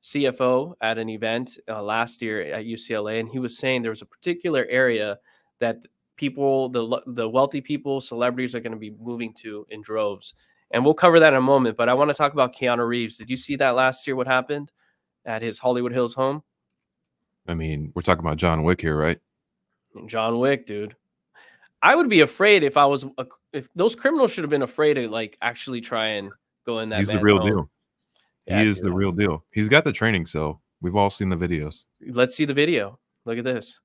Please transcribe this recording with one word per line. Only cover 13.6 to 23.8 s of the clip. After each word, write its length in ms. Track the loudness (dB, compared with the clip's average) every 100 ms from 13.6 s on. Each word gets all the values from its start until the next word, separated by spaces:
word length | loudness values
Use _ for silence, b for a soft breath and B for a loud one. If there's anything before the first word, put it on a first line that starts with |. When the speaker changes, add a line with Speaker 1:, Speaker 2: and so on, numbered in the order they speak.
| 0
Speaker 1:
last 360 | 2 2 0 -6
year, 100 | -4
what 100 | 0
happened 440 | 0 0 -8 -8 _ _ _ _ _
at 160 | -10 -8
his 160 | -6 -4
Hollywood 340 | -2 0 -2
Hills 220 | -2 -2
home? 280 | 0 -2 -2 _ _ _ _ _ _ _ _ _ _ -8
Speaker 2:
I 80 |
mean, 380 | -6 -4 -6 -6
we're 80 | -6
talking 220 | 0 0
about 120 | 0 0
John 240 | 0 2
Wick 160 | 2 0
here, 160 | 0 0
right? 220 | 0 -2 _ _ _ _ _ _ _ -20 -8
Speaker 1:
John 320 | -4 -2 0
Wick, 280 | 0 0 -4
dude. 300 | -10 -10 -14 _ _ _ b b b b _
I 120 | 4
would 140 | 6 6
be 120 | 6
afraid 400 | 6 4 6 6
if 120 | 6 4
I 100 | 4
was 180 | 4 -4 -10
a, 80 | -12 _ _
if 160 | -12 -10
those 200 | 0